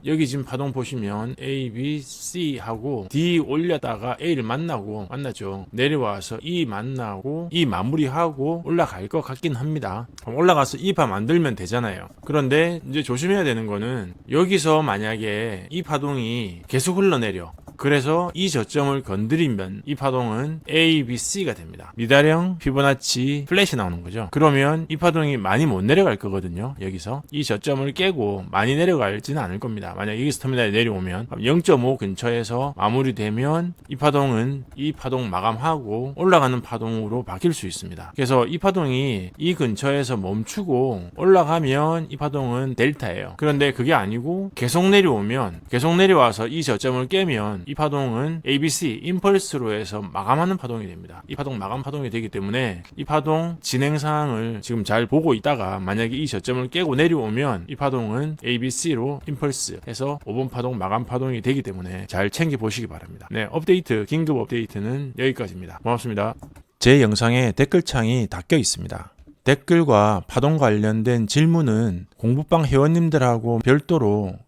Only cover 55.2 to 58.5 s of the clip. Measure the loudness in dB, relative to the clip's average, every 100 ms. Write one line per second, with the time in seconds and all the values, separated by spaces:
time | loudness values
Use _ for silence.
55.2 | 4 2 2 0 -2 -4 -2 -2 -2 -2
56.2 | -4 -4 -2 -4 -2 -2 0 4 4 2
57.2 | 0 -2 -2 -2 -6 -4 -2 -2 -2 -2
58.2 | -4 -6 -4